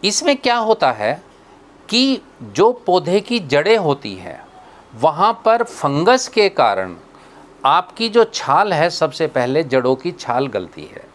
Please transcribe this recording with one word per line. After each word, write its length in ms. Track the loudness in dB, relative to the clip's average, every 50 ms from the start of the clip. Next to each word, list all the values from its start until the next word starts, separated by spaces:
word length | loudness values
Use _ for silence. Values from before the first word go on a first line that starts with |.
| -2
इसमें 320 | -2 -4 -2 0 0 -2
क्या 200 | 0 0 0 0
होता 360 | 0 2 0 0 2 2 0 0
है 300 | 0 -2 -2 -2 -4 -8 -20 -20 -20 -20 -20 -20 -20 -20 -20 -20 -20 -14 -4
कि 340 | 0 0 2 2 0 -2 -6 -14 -20 _ -18
जो 300 | -12 0 2 2 2 2
पौधे 480 | 0 -2 0 0 0 2 2 -2 -2
की 200 | 0 -2 -4 -4
जड़ें 360 | -2 0 0 0 2 4 2
होती 380 | 2 2 0 -2 -2 -4 -12 -12
हैं, 380 | -12 -14 -16 -16 -18 -20 -20 -20 -20 -20 -20 -20 -20 -20 -20 -12
वहाँ 480 | 0 0 0 2 2 0 0 0 0 0
पर 180 | 0 2 2 0
फंगस 680 | -4 -6 -6 -4 -2 -2 0 2 2 2 2 0 -2
के 200 | 0 2 0 2
कारण 480 | 2 2 2 2 2 0 -4 -8 -10 -16 -20 -20 -20 -20 -20 -20 -20 -20 -20 -20 -20 -2 0
आपकी 420 | 2 2 2 0 -2 -8 -6 -6 0
जो 160 | 2 2 2
छाल 480 | 2 0 -10 -2 0 2 2 2 2 2
है, 180 | 0 0 0
सबसे 360 | 0 -2 -2 -4 -2 -4 -6
पहले 380 | -2 -2 -2 -2 0 0 -2 -2
जड़ों 320 | 0 0 0 2 2 -2
की 160 | 0 -2 -8 -8
छाल 340 | -8 -8 -4 -2 -2 -2
गलती 380 | -2 -4 -6 -8 -8 -14 -18 -18
है। 180 | -18 -18 -20 -20 -20 _